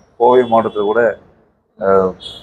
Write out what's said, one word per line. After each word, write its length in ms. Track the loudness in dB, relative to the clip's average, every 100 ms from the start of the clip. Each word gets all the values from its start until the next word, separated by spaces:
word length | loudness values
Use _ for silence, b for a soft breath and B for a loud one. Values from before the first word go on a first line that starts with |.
| _ _
கோவை 280 | 2 2
மாவட்டத்துல 380 | 2 0 -2 -4
கூட, 180 | -2 0 -2 -4 _ _ _ _ _ _
அஹ், 340 | -2 0 0 -6 B B